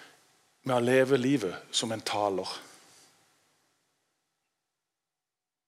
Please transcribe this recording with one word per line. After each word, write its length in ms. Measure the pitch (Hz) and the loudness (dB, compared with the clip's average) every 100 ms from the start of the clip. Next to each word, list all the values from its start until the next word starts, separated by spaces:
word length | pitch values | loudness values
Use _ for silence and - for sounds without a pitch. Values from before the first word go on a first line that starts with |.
| - - _ _ _ _ | -20 -20 _ _ _ _
med 140 | 135 123 | -2 0
å 80 | |
leve 340 | 120 131 131 135 | 4 4 4 2
livet 560 | 127 139 92 85 - | 2 0 -2 -8 -6
som 180 | - 117 | -4 -4
en 80 | 110 | -6
taler. 480 | - 104 104 92 95 - - - - - - _ _ _ _ _ _ _ _ _ _ _ _ _ _ _ _ _ _ _ _ _ _ _ _ _ | -4 -2 0 -2 -6 -10 -16 -20 -20 -20 -20 _ _ _ _ _ _ _ _ _ _ _ _ _ _ _ _ _ _ _ _ _ _ _ _ _